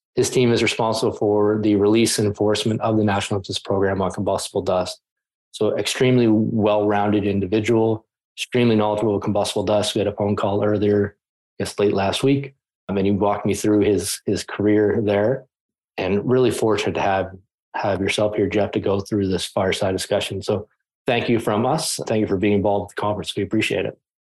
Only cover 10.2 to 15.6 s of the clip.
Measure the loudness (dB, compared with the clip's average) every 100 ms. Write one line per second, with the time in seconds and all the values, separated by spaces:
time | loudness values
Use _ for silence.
10.2 | -2 0 0 0 0 2 2 2 0 -4
11.2 | _ _ _ -10 -8 0 0 2 -2 0
12.2 | 2 0 -2 -14 _ _ -6 -2 0 2
13.2 | 0 0 -2 0 2 2 4 2 -2 -6
14.2 | -4 -4 -6 -2 2 4 2 2 0 2
15.2 | 0 -2 -8 _